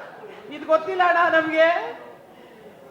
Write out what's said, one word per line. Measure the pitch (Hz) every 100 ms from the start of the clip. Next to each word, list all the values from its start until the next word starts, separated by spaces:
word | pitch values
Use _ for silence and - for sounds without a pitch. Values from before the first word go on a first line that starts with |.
| - - - - -
ಇದು | 294 320
ಗೊತ್ತಿಲ್ಲ | 320 370 370 349
ಅಣ್ಣ | 339 349 320
ನಮ್ಗೆ. | 320 320 330 370 466 - - - - - - - - - -